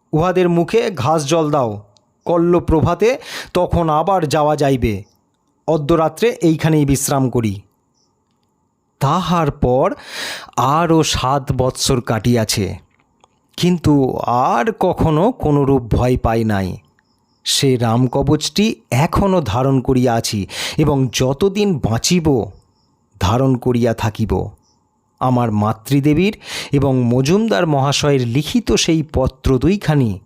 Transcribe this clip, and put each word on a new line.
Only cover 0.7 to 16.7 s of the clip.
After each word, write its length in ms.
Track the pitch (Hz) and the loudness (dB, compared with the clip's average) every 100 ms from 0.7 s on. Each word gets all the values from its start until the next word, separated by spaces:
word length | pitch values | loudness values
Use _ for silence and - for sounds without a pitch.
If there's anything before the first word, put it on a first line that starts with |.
| 220 240 170 | 0 0 -2
ঘাস 300 | 123 165 139 | 0 0 0
জল 260 | 170 156 | 0 0
দাও, 320 | 147 120 104 - _ _ _ - | 0 -2 -4 -14 _ _ _ -2
কল্ল 340 | 170 170 175 | 0 2 2
প্রভাতে 580 | 165 160 147 175 214 262 - - - | 2 2 2 2 0 0 -6 -14 -6
তখন 360 | 185 180 170 165 | -2 0 0 0
আবার 380 | 151 165 196 160 | 0 2 0 0
যাওয়া 280 | 156 151 151 | 0 0 2
যাইবে, 480 | 143 135 117 101 98 _ _ _ _ _ - | 0 0 0 -4 -10 _ _ _ _ _ -2
অদ্যরাত্রে 600 | 160 143 170 160 156 226 | -2 0 0 0 0 -2
এইখানেই 560 | - 170 160 160 156 143 | 0 0 0 2 2 2
বিশ্রাম 440 | 135 - 143 131 | 0 0 -2 0
করি।" 320 | 120 110 98 - _ _ _ _ _ _ _ _ _ _ _ _ _ | 0 -2 -4 -12 _ _ _ _ _ _ _ _ _ _ _ _ _
তাহার 520 | 135 165 165 175 151 | -2 0 0 0 0
পর 420 | 143 127 127 175 285 - - - - - - | 0 0 2 2 -2 -10 -12 -12 -12 -10 -2
আরও 460 | 123 151 170 160 | 0 2 2 2
সাত 480 | 147 - 127 139 131 | 2 0 0 -2 -2
বৎসর 500 | 131 127 - - 135 | -2 -2 -2 -2 -2
কাটিয়াছে, 760 | - 113 120 117 110 - 92 92 - _ _ _ _ _ _ - | -2 -2 0 2 0 -2 -4 -6 -16 _ _ _ _ _ _ -4
কিন্তু 600 | 175 180 156 147 131 - | 0 0 2 2 2 -2
আর 540 | - 120 143 220 226 | -2 0 0 0 -2
কখনো 600 | - 185 160 165 151 202 | -2 -2 0 0 2 0
কোনরূপ 500 | 254 151 143 135 135 | 0 0 2 2 0
ভয় 360 | 117 107 123 127 | 0 0 0 0
পাই 260 | 120 113 | 0 0
নাই। 340 | 113 101 92 | 0 0 -2